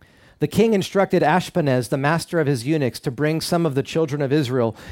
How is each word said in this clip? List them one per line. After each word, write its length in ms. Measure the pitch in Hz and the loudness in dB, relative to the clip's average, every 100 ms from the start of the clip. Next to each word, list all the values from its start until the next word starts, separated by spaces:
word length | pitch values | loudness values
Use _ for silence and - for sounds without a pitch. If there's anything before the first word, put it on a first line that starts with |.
| - _ - _ | -20 _ -20 _
The 80 | 147 | -2
king 260 | - 226 | 2 4
instructed 480 | 208 - 196 190 180 | 2 0 0 2 2
Ashpenaz, 640 | 147 175 - - 147 127 120 | 4 2 0 -2 0 0 0
the 80 | 143 | -2
master 440 | 143 165 - 175 | 0 0 -2 -2
of 80 | 143 | 0
his 180 | 139 117 | 0 0
eunuchs, 320 | 160 131 - | 0 0 -2
to 120 | - | -8
bring 280 | 120 151 160 | -2 -2 -2
some 240 | - 175 | -2 -2
of 120 | 165 135 | 0 -2
the 60 | |
children 380 | 131 165 160 143 | -2 -2 -2 -2
of 100 | 139 | 0
Israel 420 | 147 127 127 113 110 - | 0 0 0 0 -2 -14